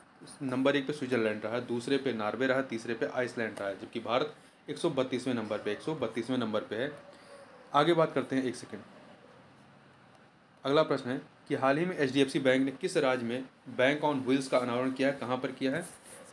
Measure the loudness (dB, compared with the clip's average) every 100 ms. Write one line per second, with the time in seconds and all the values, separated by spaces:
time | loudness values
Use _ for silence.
0 | -20 -20 -20 -10 -4 2 4 2 0 -4
1 | -2 0 0 -2 -4 -4 -4 -4 0 0
2 | 0 -2 -2 0 2 2 0 -4 -4 -4
3 | -2 -2 -4 -2 -4 -4 -6 -6 -8 -8
4 | 0 0 0 -8 -20 -16 -12 -2 -2 0
5 | 0 -2 -2 -2 -2 -2 -2 -4 -4 -4
6 | -4 -4 -2 -2 0 -2 -2 -4 -4 -8
7 | -18 -20 -20 -20 -20 -20 0 4 6 4
8 | 4 2 -2 0 -2 -4 -10 -14 -16 -20
9 | -20 -20 -20 -20 -20 -20 -20 -20 -20 -20
10 | -20 -20 -20 _ _ -6 2 4 4 2
11 | -2 -6 -6 -14 -4 2 4 4 2 0
12 | 2 4 4 4 4 4 2 -2 -2 2
13 | 2 2 -2 -4 -8 -16 -6 2 4 4
14 | 2 0 2 2 2 0 2 0 0 0
15 | 0 0 -2 -2 -4 -2 -2 -2 -6 -12
16 | -18 -20 -16